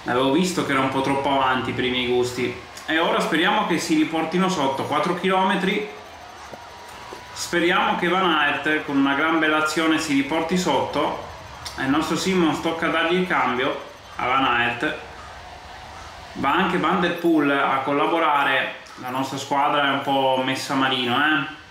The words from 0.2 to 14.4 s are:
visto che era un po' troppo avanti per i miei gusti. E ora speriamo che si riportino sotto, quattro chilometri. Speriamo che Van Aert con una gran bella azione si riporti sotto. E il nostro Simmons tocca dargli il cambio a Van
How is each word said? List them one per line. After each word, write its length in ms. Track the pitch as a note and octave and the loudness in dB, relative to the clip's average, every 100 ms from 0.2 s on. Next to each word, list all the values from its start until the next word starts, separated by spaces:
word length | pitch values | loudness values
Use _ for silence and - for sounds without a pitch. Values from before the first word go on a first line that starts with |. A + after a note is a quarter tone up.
| C3+ | 4
visto 340 | D3+ F3+ - C#3 | 4 2 0 0
che 60 | |
era 80 | C3+ | 0
un 80 | C3 | 0
po' 120 | C3+ | 0
troppo 280 | C3+ C#3 C#3+ | 0 0 2
avanti 440 | C#3 C3+ B2 A#2+ | 2 2 0 -2
per 120 | A#2+ | -2
i 60 | B2+ | 0
miei 180 | B2 A#2+ | 0 0
gusti. 520 | B2 A#2+ B2+ A#2+ - - - - | 2 0 -2 -4 -4 -14 -14 -2
E 120 | D#3+ | 0
ora 220 | F3+ A3 | 2 2
speriamo 460 | F3+ D#3+ F#3 A3 F#3 | 0 2 2 2 0
che 100 | D#3+ | -2
si 160 | - | 2
riportino 540 | D#3 D3+ D#3+ E3 F3+ F#3 | 2 2 0 0 2 2
sotto, 360 | E3 C#3 C3+ | 2 0 -2
quattro 300 | A#2+ D3+ F3+ | -2 0 0
chilometri. 720 | F3 F#3 F#3+ F#3+ F#3+ F#3 G#3 - - - - - - - - - - - - - - - | 0 2 2 2 2 0 -2 -4 -10 -16 -18 -18 -18 -16 -16 -18 -18 -18 -16 -16 -16 -14
Speriamo 640 | - - F3 E3+ G3 A3 G3 | -10 -2 2 4 2 2 0
che 120 | F3 | 2
Van 200 | F3+ F3+ | 2 2
Aert 560 | D3+ D3 C#3+ D#3 D3+ | 4 2 0 0 0
con 120 | D3+ C#3 | 0 2
una 180 | C#3 | 2
gran 240 | C#3 D#3+ E3 | 2 2 2
bella 200 | D#3 D#3 | 2 2
azione 400 | D#3+ E3+ D#3+ D#3 | 2 0 2 2
si 160 | D3 | 2
riporti 440 | C#3 C3+ D#3+ E3 F3+ | 0 2 -2 0 0
sotto. 720 | E3+ C3 B2+ C#3+ E3 - - - - - - - | 2 0 0 -2 -2 -4 -10 -14 -16 -14 -12 -4
E 60 | |
il 40 | C3+ | 0
nostro 280 | D3 D#3 E3 | 2 2 0
Simmons 440 | F#3+ F#3 D#3+ C#3+ | 2 4 4 2
tocca 280 | E3 D#3+ E3 | -2 -2 0
dargli 260 | D#3+ E3 | 2 2
il 120 | F3+ F3+ | 2 2
cambio 520 | D3 B2+ B2 C#3 - - - - - | 2 2 0 -2 -2 -10 -16 -14 -4
a 100 | B2 | 0
Van 180 | C3+ | 2